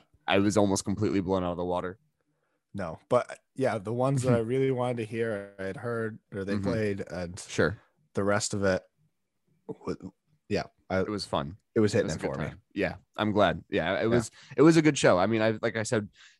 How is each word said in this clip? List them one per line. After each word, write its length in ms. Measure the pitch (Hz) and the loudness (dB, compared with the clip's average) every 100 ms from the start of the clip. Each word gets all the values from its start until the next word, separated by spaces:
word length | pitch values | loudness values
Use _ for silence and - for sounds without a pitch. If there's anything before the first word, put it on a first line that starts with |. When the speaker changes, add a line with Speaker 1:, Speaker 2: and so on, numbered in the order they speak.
| - _ - | -10 _ 0
Speaker 1:
I 120 | 98 | 2
was 180 | 104 104 | 4 4
almost 300 | 101 98 - | 2 2 -2
completely 340 | 92 107 95 | -2 0 0
blown 240 | 90 95 | 0 -2
out 60 | 90 | -2
of 80 | 87 | -4
the 60 | 90 | -4
water. 320 | 90 92 98 _ _ _ _ _ _ _ | -4 -6 -12 _ _ _ _ _ _ _
Speaker 2:
No, 260 | 101 85 80 _ | -10 -8 -10 _
but, 280 | 123 - - _ - | 0 0 -10 _ -4
yeah, 200 | 127 107 | -2 -2
the 160 | 95 | -4
ones 300 | 120 131 139 | -2 0 0
that 100 | 127 | 2
I 60 | 117 | 2
Speaker 1:
<laughs> 140 | 113 | 2
Speaker 2:
really 180 | 131 135 | 0 0
wanted 260 | 123 123 120 | 0 -2 -4
to 60 | |
hear, 480 | 107 113 117 101 101 101 | -6 -4 -4 -4 -8 -8
I 60 | |
had 120 | 95 90 | -8 -6
heard, 420 | 120 117 110 110 _ | -6 -4 -6 -8 _
or 100 | 98 95 | -8 -4
they 80 | |
Speaker 1:
Mm-hmm. 100 | 101 98 | -2 -2
Speaker 2:
played, 300 | 113 107 98 - | 0 -2 -4 -6
and 280 | 87 87 92 - | -8 -8 -10 -6
Speaker 1:
Sure. 300 | - 80 110 _ _ _ | 0 0 0 _ _ _
Speaker 2:
the 100 | - | -2
rest 300 | 98 104 - | 2 2 0
of 100 | - | 0
it, 180 | 98 92 - _ _ _ _ _ _ _ - | 2 0 -4 _ _ _ _ _ _ _ -18
wa-, 280 | - - - 90 - _ _ - | -12 -10 -10 -12 -20 _ _ -4
yeah, 140 | 95 - _ - | -4 -4 _ -4
I, 120 | 95 | -2
Speaker 1:
It 100 | 95 | -2
was 160 | 104 - | -4 -4
fun. 300 | 87 73 98 _ | -4 -4 -10 _
Speaker 2:
it 60 | 113 | 0
was 120 | 104 | 2
Speaker 1:
It 40 | 101 | 2
Speaker 2:
hitting 80 | - | 0
Speaker 1:
was 80 | |
a 40 | 78 | -4
Speaker 2:
it 40 | |
Speaker 1:
good 100 | 98 | -6
Speaker 2:
for 60 | 69 | -4
me. 60 | 73 | -6
Speaker 1:
time. 140 | - _ | -10 _
Yeah, 220 | - 87 85 _ - | -4 -4 -4 _ -4
I'm 160 | 107 | 0
glad. 300 | 101 92 82 - | 2 2 2 -4
Yeah, 280 | 90 80 90 | -2 -2 -2
it 40 | |
Speaker 2:
Yeah. 40 | 110 | 2
Speaker 1:
was, 240 | 120 113 - - - | 0 0 -10 -8 6
it 60 | |
was 160 | 156 165 | 6 8
a 40 | |
good 140 | 151 139 | 4 4
show. 220 | 135 90 | 4 4
I 80 | 98 | 4
mean, 160 | 113 | 2
I, 160 | 110 110 | 2 0
like 160 | 117 110 | -2 -4
I 60 | |
said, 260 | 107 113 104 - - | -2 -2 -2 -12 -20